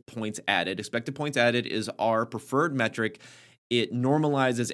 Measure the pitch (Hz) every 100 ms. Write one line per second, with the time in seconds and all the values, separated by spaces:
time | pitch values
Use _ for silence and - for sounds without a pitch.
0 | - 113 110 107 - 98 87 95 107 117
1 | 117 139 147 139 120 120 117 107 107 -
2 | 110 110 117 110 - 135 170 135 110 110
3 | 110 - - - - _ _ 120 113 123
4 | 127 151 151 139 131 120 117